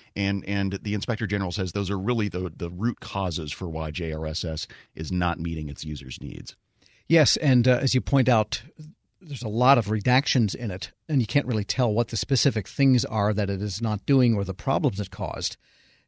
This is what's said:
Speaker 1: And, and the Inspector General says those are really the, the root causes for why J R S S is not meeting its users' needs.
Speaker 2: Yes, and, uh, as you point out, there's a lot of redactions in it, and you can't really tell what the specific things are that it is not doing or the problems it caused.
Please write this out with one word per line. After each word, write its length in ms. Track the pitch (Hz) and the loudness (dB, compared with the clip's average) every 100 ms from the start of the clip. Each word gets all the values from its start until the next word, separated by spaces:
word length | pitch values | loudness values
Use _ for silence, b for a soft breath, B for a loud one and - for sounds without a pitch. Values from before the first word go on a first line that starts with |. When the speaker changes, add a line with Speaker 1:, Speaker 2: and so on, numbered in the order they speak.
| B - | B -4
Speaker 1:
And, 280 | 98 101 - | -2 -2 -2
and 340 | 101 98 92 | -2 -2 -4
the 120 | 107 | -4
Inspector 340 | 104 - 110 107 | -4 -2 -4 -2
General 240 | 101 92 | -2 -2
says 220 | 87 92 | -2 -4
those 160 | 101 92 | -2 -2
are 100 | 98 | -2
really 300 | 101 117 104 | 0 0 0
the, 240 | - 90 76 | -2 -6 -6
the 140 | 87 | -8
root 320 | 90 113 - | -2 -2 -2
causes 500 | - 98 92 80 76 | -6 -4 -4 -4 -8
for 160 | - 90 | -8 -6
why 240 | 78 78 | -6 -6
J 220 | 78 82 | -6 -6
R 120 | 78 78 | -4 -6
S 200 | 78 85 | -6 -6
S 200 | 80 - B B - | -6 -8 B B -10
is 160 | 80 | -4
not 300 | 90 87 85 | 0 0 0
meeting 260 | 85 80 76 | -4 -4 -6
its 160 | 71 | -8
users' 380 | 78 73 65 - | -8 -10 -10 -12
needs. 340 | 69 - - - _ b b b b | -10 -12 -14 -18 _ b b b b
Speaker 2:
Yes, 260 | 165 139 - | 4 6 4
and, 300 | 147 127 120 | 4 6 6
uh, 120 | 123 | 4
as 120 | 131 | 4
you 60 | 131 | 0
point 300 | - 139 127 | 2 2 4
out, 320 | 117 107 - - _ 156 - _ _ | 4 2 -4 -10 _ -20 -20 _ _
there's 240 | 165 135 | -14 -8
a 60 | 113 | -4
lot 280 | 110 127 131 | 2 6 4
of 100 | 98 | 4
redactions 680 | 107 127 127 - 131 107 - | 0 2 2 2 2 2 0
in 160 | 117 | -6
it, 200 | 92 - _ - | -6 -10 _ -2
and 100 | 143 | 0
you 80 | 113 | 2
can't 200 | 147 - | 0 0
really 180 | 110 98 | -2 -2
tell 260 | - 123 | 0 2
what 160 | 107 120 | 2 0
the 100 | 110 | -4
specific 480 | - 131 143 110 - | -2 2 2 0 -6
things 380 | - 139 123 | 0 4 4
are 300 | 101 110 104 | 2 0 0
that 160 | 101 98 | 2 0
it 120 | 98 | 0
is 200 | 104 95 | -4 -4
not 240 | 113 104 - | -2 -4 2
doing 300 | 135 123 107 | 4 4 4
or 100 | 92 | 0
the 80 | |
problems 480 | 90 - 160 151 98 | -4 -2 2 0 0
it 100 | 98 | -6
caused. 460 | - 82 - 90 - b b b b | -6 -6 -4 -6 -8 b b b b